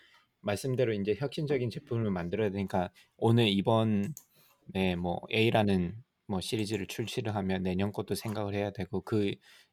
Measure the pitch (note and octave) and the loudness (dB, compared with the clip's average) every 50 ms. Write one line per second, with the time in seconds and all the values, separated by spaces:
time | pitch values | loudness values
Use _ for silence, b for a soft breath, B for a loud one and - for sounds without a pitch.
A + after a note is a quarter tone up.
0 | B B B B B B _ _ - G2+ G2+ F#2+ - C3+ B2+ B2 B2+ A2+ A2 G2+ | B B B B B B _ _ -6 -4 -4 -2 -2 -2 0 0 0 0 0 0
1 | G2 G2+ G#2 - C#3+ C#3 - - D#3 C#3 D3 C3 B2 A#2 - - - - B2 A#2 | 0 0 0 0 -2 -4 -4 -4 -2 -2 0 0 -2 -2 -4 -8 -8 -4 -2 -2
2 | A2+ G#2+ G2 F2 E2+ F2 F#2 G2+ A2 G#2 F#2 G2+ G2 F#2 - F#2+ F2+ - b b | 0 0 0 0 0 0 0 2 2 0 0 -2 -2 0 0 0 0 0 b b
3 | b b b - - A2+ A2+ A#2 A#2+ G#2+ G2 G2 F#2+ B2+ A2+ A2+ A2+ A2 G#2+ G2+ | b b b 0 4 4 6 6 6 6 4 4 4 4 4 4 4 4 2 2
4 | G2+ G2+ D3+ - - _ _ _ _ _ _ _ _ - - F#2+ F#2+ F#2 F2+ E2+ | 0 -2 -6 -10 -16 _ _ _ _ _ _ _ _ -6 -2 0 0 0 0 0
5 | F2 F2 F2 - - - - A2 A2 A#2 - A2+ G#2 G2+ G2 F#2 F2 E2+ G2+ A2+ | -2 -4 -4 -4 -6 -2 0 2 4 4 4 4 4 4 2 2 2 0 -4 -8
6 | - _ _ _ _ - G#2 F#2 E2+ - - A2 G#2+ G2 A2 G2+ F#2+ - - - | -14 _ _ _ _ -6 -4 -4 -4 -2 -2 -2 -2 -2 -2 -4 -4 -6 -6 -6
7 | A#2 G#2 - - A#2+ A2 G#2 G#2+ F#2+ F#2+ F#2+ F#2+ F#2 F#2 F2+ F#2 G2+ G#2 G#2 - | -6 -6 -4 -4 -4 -2 -2 -2 0 0 0 0 0 0 0 0 0 0 -2 -4
8 | G#2 - G2+ F#2+ - A2+ G#2 G#2 G#2 G2+ G2+ G2+ G2+ G#2 G2 - F#2 - - F#2+ | -4 -4 -4 -4 -4 -4 -4 -4 -4 -2 -2 0 -2 -2 -2 -6 -6 -6 -6 -6
9 | - - - G#2+ G#2 G2+ F#2 b b b b b b b | -4 0 0 2 2 0 -2 b b b b b b b